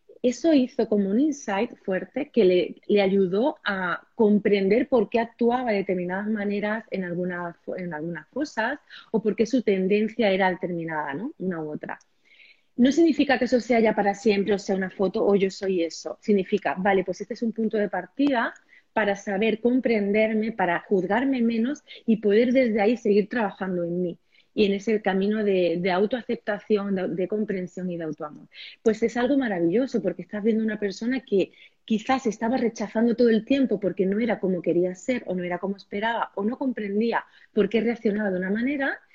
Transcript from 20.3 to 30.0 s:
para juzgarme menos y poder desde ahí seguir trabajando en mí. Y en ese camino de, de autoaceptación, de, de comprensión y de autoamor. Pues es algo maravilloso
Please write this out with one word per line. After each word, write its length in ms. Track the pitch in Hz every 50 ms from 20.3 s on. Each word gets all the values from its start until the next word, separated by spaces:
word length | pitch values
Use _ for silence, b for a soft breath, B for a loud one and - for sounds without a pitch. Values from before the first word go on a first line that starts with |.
| 226 214 214 226 226
para 280 | - 185 175 170 160
juzgarme 640 | - - 208 185 175 175 202 240 269 277 269 247 226
menos 420 | 233 233 220 226 262 294 - _ B B B B
y 100 | - 220
poder 360 | 220 220 202 202 220 247 254 240
desde 280 | 269 254 233 208 226
ahí 160 | 202 220 247
seguir 320 | 220 - 208 202 208 196 -
trabajando 560 | - 247 214 190 - - 190 185 180 175 175
en 180 | 170 175 180 180
mí. 160 | 170 170 - b b b b b b b 214
Y 60 | 214
en 80 | 196 196
ese 300 | 196 190 233 214 208 -
camino 420 | 190 190 190 190 208 214 220 214
de, 320 | 202 190 185 180 170 165 175 175
de 80 | 196
autoaceptación, 1040 | 175 185 208 208 262 240 - - 233 - - 226 208 202 - - 214 196 202 202 196
de, 140 | 185 185 -
de 200 | 170 180 180 180
comprensión 600 | 214 214 214 - 196 185 185 175 - 185 180 185
y 80 | 175 165
de 60 | 165
autoamor. 440 | 156 151 - 160 151 147 156 - - B B B B B B -
Pues 200 | 226 208 214 233
es 160 | 226 - 240
algo 180 | 247 254 285
maravilloso 640 | 269 262 226 196 170 170 165 175 233 269 247 - 214